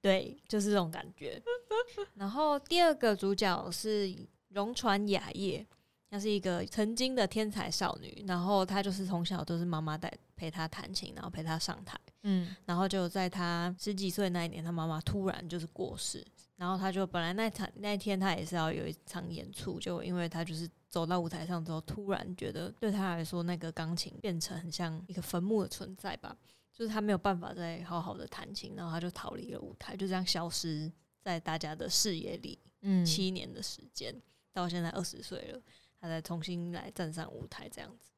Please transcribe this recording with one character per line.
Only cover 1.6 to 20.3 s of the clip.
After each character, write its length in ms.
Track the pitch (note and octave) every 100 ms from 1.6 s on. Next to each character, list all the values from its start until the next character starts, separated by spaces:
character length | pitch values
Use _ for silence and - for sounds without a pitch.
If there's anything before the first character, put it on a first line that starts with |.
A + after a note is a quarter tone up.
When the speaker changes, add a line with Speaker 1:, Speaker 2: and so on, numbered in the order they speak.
| A#4+ A4
Speaker 1:
<laughs> 400 | A#4+ - G4+ -
然 140 | G3
后 280 | B3 D4+ C#4+
第 220 | C#4+ E4+
二 140 | E4+
个 200 | D4+ A#3
主 200 | G3+ G3
角 360 | G3 G3+ F3 F3+
是 400 | F3 A3 G#3 G3 F#3 - _ _
荣 260 | G3 G#3
川 320 | B3 A#3+ G3 G#3
雅 220 | G3 -
叶， 340 | - G3 - A3 - _ _ _
她 100 | G3+
是 120 | G#3+
一 100 | G#3
个 240 | F#3+ F3
曾 320 | F#3 - G#3+ A#3
经 180 | B3+
的 120 | B3+ G3
天 240 | A3 G#3+
才 200 | G#3 -
少 240 | - F#3 -
女， 240 | - - G3+
然 160 | F3+ F3+
后 180 | G3+
她 180 | F#3 G3
就 80 | G3+
是 140 | F#3+
从 180 | F#3 F3
小 220 | E3+ F3+
都 140 | - E3+
是 60 | F3
妈 120 | D#3+
妈 200 | D#3 D#3
带， 120 | F3 - _
陪 160 | - E3
她 160 | E3+ D#3+
弹 240 | - -
琴， 180 | F#3+ -
然 80 | D3+
后 60 | F3+
陪 140 | F3+
她 160 | D#3+ D#3+
上 200 | - -
台。 160 | - - - _
Speaker 2:
嗯。 340 | G#3 F#3+ F3 F#3
Speaker 1:
然 140 | - F3
后 100 | F#3+
就 180 | F#3+ F3
在 220 | F#3+ F3+
她 480 | F#3+ F3 E3+ F3 F#3
十 160 | -
几 140 | G3 G3
岁 220 | F3+ F#3+
那 160 | F3 E3+
一 20 |
年， 160 | E3
她 80 | E3
妈 140 | E3+ E3
妈 120 | D#3
突 240 | - G#3 F#3+
然 200 | - E3+
就 140 | F3
是 60 | E3
过 280 | - F#3 F#3
世， 280 | - - - - - -
然 100 | F3+
后 120 | F#3
她 120 | F#3+
就 160 | F#3 F#3+
本 140 | F3+
来 140 | E3
那 160 | F#3+ A3
场， 180 | - G3+
那 200 | - G#3
天 240 | G#3 G#3 F#3+
她 160 | F#3+
也 80 | E3+
是 140 | D#3+ F3
要 160 | D#3+
有 140 | - E3
一 100 | D#3+
场 260 | - F3 F3
演 220 | E3 -
出， 260 | G3 - E3+
就 240 | F3+ F3
因 120 | -
为 120 | F3+
她 160 | E3+